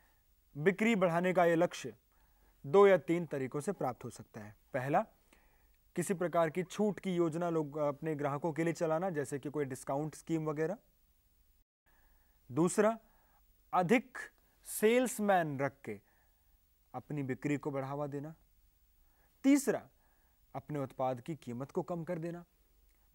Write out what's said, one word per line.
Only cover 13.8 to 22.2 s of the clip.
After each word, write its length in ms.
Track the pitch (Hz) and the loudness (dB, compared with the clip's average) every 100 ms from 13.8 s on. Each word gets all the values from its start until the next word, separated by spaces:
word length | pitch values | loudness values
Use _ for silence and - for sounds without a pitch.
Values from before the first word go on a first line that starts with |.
| 175 240 - - - _ _ _ - | 4 2 2 -14 -16 _ _ _ -12
सेल्समैन 880 | - 214 240 254 - 202 185 156 135 | 0 4 4 2 0 2 2 2 -2
रख 140 | 139 - | -4 -4
के 160 | - 101 _ _ _ _ _ _ _ _ _ | -12 -12 _ _ _ _ _ _ _ _ _
अपनी 300 | 127 - 147 | -14 -8 -6
बिक्री 340 | 131 123 147 143 | -4 -4 -2 -2
को 140 | 151 | -2
बढ़ावा 360 | 139 135 143 147 | -6 -6 -6 -6
देना। 260 | 143 151 160 _ _ _ _ _ _ _ _ _ _ | -8 -10 -16 _ _ _ _ _ _ _ _ _ _
तीसरा, 380 | 269 277 233 147 - _ _ _ _ _ _ 135 | 6 6 4 -2 -4 _ _ _ _ _ _ -12
अपने 240 | - 147 | -6 -6
उत्पाद 420 | 131 - 127 123 | -4 -2 -2 -2
की 140 | - 156 | -8 -10
कीमत 360 | - 120 135 | -8 -10 -6
को 100 | 185 | -6
कम 200 | 165 175 | -4 -6
कर 160 | 156 | -6
देना। 240 | 175 | -6